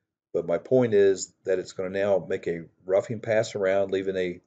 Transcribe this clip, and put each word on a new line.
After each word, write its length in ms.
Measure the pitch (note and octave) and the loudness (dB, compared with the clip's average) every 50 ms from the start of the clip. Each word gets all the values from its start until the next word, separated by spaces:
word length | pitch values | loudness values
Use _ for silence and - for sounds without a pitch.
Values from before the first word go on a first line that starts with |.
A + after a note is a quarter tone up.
| _ _ _ _ _ _ | _ _ _ _ _ _
But 140 | - E2+ E2 | -4 -4 -2
my 120 | E2+ E2+ - | 0 -2 -2
point 360 | - - C3 C3 B2 A#2 G#2+ | 0 2 2 2 4 4 4
is 380 | G2+ G2+ G2 G2 F#2 - - _ _ - | 6 6 6 4 2 -4 -12 _ _ -4
that 140 | F#2+ F#2+ F#2 | -2 -2 -2
it's 140 | F2 - | -2 -6
gonna 180 | - - F#2+ F#2 | -8 -8 -6 -4
now 340 | F#2 G2 G2 G#2 G2 F#2 D#2+ E2+ | -2 -2 0 2 2 0 0 -2
make 180 | F#2+ F#2 - | -6 -4 -4
a 200 | F2+ E2+ E2+ E2 - _ _ _ | -4 -6 -6 -8 -12 _ _ _
roughing 360 | F2+ F#2 G2+ - - A#2+ G#2+ | 0 0 0 0 -2 -6 -6
pass 360 | - A2+ A2 A2 A#2 - - | -4 0 0 0 0 0 -2
around, 340 | G#2 G2 F#2+ F#2+ G2 G2 F#2+ | -2 0 0 2 2 0 0
leaving 260 | F#2+ F#2+ F#2+ G2 F#2+ | -2 -2 -2 -2 -2
a 240 | F#2 F#2 F2+ E2+ F2 - | -2 -2 -4 -4 -8 -14